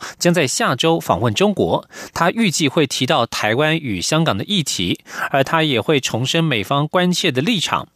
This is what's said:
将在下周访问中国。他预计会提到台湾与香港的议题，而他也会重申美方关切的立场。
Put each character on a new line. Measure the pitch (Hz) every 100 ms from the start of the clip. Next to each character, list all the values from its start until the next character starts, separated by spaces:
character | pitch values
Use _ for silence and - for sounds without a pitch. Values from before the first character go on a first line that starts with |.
| - -
将 | 175
在 | 175 131
下 | - 214 131
周 | 165 165
访 | - 92
问 | 117
中 | 104 208
国。 | 185 87 107 - - -
他 | - 170
预 | 214 214
计 | - 139
会 | 175 143
提 | -
到 | 131 151 120
台 | - 107 117
湾 | 151 160
与 | 139 92
香 | - 156
港 | 156 101
的 |
议 | - 202
题， | 139 - 87 - - - -
而 | 135
他 | 135 165
也 | 156 117
会 | - 143
重 | - -
申 | 131 165
美 | 160 117
方 | 95 143 151
关 | 180 180
切 | 170 180
的 | 131
立 | 170 202
场。 | - - -